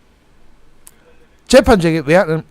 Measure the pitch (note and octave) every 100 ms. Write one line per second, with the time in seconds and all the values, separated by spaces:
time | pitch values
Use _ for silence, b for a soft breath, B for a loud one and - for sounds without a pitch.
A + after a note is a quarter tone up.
0 | _ _ _ _ - - - - - b
1 | b b b b - B3+ A#3+ A3 E3 D#3+
2 | C#3+ E3+ F3 D#3+ -